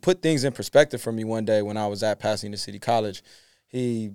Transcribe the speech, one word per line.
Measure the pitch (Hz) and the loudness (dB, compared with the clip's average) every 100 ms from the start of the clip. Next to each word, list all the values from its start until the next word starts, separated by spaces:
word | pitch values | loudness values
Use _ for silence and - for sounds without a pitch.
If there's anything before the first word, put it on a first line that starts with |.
put | - 180 | 0 2
things | 160 151 | 2 2
in | 131 | 0
perspective | 120 98 139 151 123 | -2 2 4 4 2
for | - | -4
me | 113 | -4
one | 110 113 | -2 -2
day | 107 107 | 2 2
when | 104 107 | 2 -2
I | 104 | -4
was | 101 | -2
at | 107 104 | -2 0
Pasadena | 107 107 104 104 | -2 -2 -6 -8
City | - 101 | -10 -6
College. | - 117 107 95 - - _ _ _ | 0 0 0 -6 -16 -20 _ _ _
He, | 127 123 117 107 | -4 -2 -2 -6